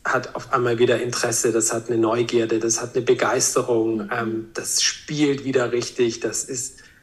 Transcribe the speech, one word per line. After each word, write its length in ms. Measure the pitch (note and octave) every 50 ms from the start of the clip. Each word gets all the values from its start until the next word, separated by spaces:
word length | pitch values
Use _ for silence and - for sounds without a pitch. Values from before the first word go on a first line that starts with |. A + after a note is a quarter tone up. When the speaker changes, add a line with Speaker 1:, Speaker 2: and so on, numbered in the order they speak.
| -
Speaker 1:
hat 320 | - - B2 A#2 - -
auf 160 | - - -
einmal 260 | - B2 B2 A#2+ A#2 A#2
wieder 220 | B2 A#2+ A#2+ A2+
Interesse, 500 | A#2+ B2 A#2 - - A#2+ A#2 - - A#2+
das 200 | A2+ A2+ A2 -
hat 160 | A#2 A#2 A#2 -
eine 80 | A#2+ A2+
Neugierde, 640 | A2+ A2 A2+ A#2+ A#2+ A#2 A#2+ A#2 A2+ A2+ A2+ A2
das 220 | A2+ A2+ A2+ -
hat 140 | B2 A#2+ -
eine 100 | C3 A#2+
Begeisterung, 920 | B2+ B2 - - G#2 A#2 C3 C3 - - C3+ B2+ - A#2+ A2+ A2 A2+ A2+ G#2+
Speaker 2:
Mhm. 120 | G2+ G2+
Speaker 1:
ähm, 380 | A#2+ A#2+ A2+ A2 A2+ A2+ A2+ - -
das 280 | - - - - -
spielt 640 | - - - - - - D#3 D3 D3+ C#3+ C#3 C3+ -
wieder 260 | C3+ C3 B2+ B2 A2+
richtig, 480 | A#2+ A#2+ A#2 - - - B2 A2+ A2+ -
das 240 | - A2+ A2 - -
ist, 360 | - C3+ B2+ - - - - - - - _